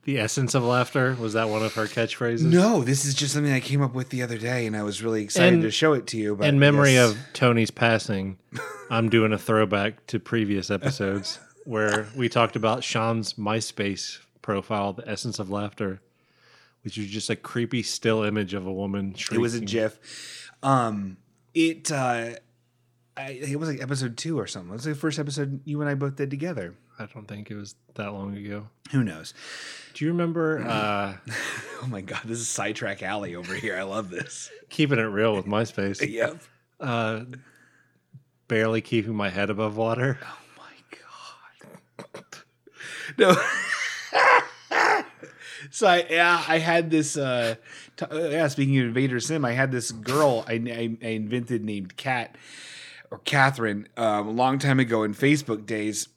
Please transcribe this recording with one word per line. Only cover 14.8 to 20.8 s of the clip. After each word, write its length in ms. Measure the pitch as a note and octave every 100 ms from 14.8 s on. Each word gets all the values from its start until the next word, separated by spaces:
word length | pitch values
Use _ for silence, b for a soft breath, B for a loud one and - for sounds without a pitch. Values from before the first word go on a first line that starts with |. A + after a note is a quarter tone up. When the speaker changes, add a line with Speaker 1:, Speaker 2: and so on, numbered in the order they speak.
| G2+
Speaker 1:
The 140 | F#2 A#2
Essence 300 | G#2 A#2+ G#2
of 140 | F#2+
Laughter, 500 | G2+ G#2 - G2+ F#2+ _ b b b b b b b
which 140 | A2 A2
was 80 | G2+
just 220 | G#2+ -
a 60 | A2+
creepy 480 | - A#2+ A#2 B2
still 400 | G#2 - A#2 A2
image 320 | G#2 G#2+ F#2+ G2
of 100 | F#2
a 80 |
woman 420 | F#2+ G2+ G2+ G2 F#2+ -
Speaker 2:
It 60 | A#2
was 160 | A#2+
a 60 | A#2
Speaker 1:
shrieking. 80 | G#2
Speaker 2:
gif. 840 | A2+ A2 - - - - - - _
Um, 540 | C3+ C3+